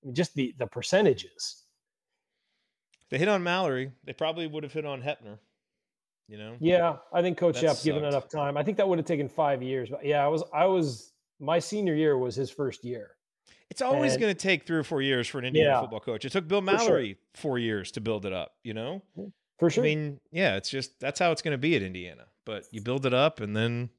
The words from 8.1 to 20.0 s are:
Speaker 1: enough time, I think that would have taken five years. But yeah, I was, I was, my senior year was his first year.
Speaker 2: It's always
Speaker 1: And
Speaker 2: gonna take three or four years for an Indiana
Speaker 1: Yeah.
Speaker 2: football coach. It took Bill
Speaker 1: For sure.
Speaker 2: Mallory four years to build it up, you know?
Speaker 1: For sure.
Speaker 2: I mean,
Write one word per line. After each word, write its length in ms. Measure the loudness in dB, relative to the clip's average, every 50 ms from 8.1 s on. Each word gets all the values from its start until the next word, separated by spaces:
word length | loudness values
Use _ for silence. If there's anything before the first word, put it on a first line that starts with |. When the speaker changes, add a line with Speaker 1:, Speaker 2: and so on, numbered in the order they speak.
| 0
Speaker 1:
enough 160 | 0 -2 -2
time, 280 | -4 -4 -2 -2 0
I 60 | 0 -2
think 140 | -2 2
that 120 | 2 2 2
would 100 | 2 0
have 80 | 2
taken 220 | 0 0 0 0 -4
five 340 | 0 0 2 2 2 0 -2
years. 280 | -4 -4 -4 -4 -6
But 140 | -8 -6 0
yeah, 200 | 2 2 4 4
I 40 | 2
was, 160 | 2 0 -2 -2 0
I 120 | 2 4
was, 460 | 4 4 4 2 0 -2 -6 -14 -20 _ _ _ _ _ _
my 180 | -4 0 0 0
senior 360 | 0 -2 -4 -2 0 0 2
year 220 | 4 4 4 4 2
was 180 | 0 -2 -2
his 140 | -4 -6 -6
first 340 | -4 -4 -4 -4 -4 -6 -10
year. 280 | -10 -10 -10 -10 -16 _ _ _ _ _ _ _ _ -20 _ _ _
Speaker 2:
It's 140 | -6 -4 0
always 300 | 0 2 2 2 2 2
Speaker 1:
And 60 | 2
Speaker 2:
gonna 140 | 2 2 0
take 300 | 0 2 2 2 2 0
three 100 | -2 -2 -2
or 60 | 0
four 180 | 0 -2 0 2
years 240 | 2 2 0 0 -2
for 100 | -4 -6
an 40 | -6
Indiana 260 | 0 4 4 6 6
Speaker 1:
Yeah. 100 | 6 4
Speaker 2:
football 200 | 2 -2 -6 -8
coach. 240 | -6 -6 -6 -6 -6
It 60 | -4 -4
took 140 | -4 -2
Bill 140 | 0 0 0
Speaker 1:
For 80 | 2 2
sure. 80 | 2 2
Speaker 2:
Mallory 380 | 4 4 2 2 2 -2 -8 _ _ _ _
four 240 | -8 -4 -2 -2 0
years 320 | 0 0 -2 -2 -4 -6 -10
to 80 | -6
build 260 | -4 -2 -2 -2 -2
it 60 | -4 -4
up, 220 | -4 -6 -8 _ _ _
you 120 | -10 -8
know? 280 | -8 -6 -8 -8 -10 -12 _ _ -14 -14 -14 -16 _ _ _ _ _
Speaker 1:
For 120 | 2 2
sure. 120 | 4 4 2
Speaker 2:
I 40 | 2
mean, 320 | 2 0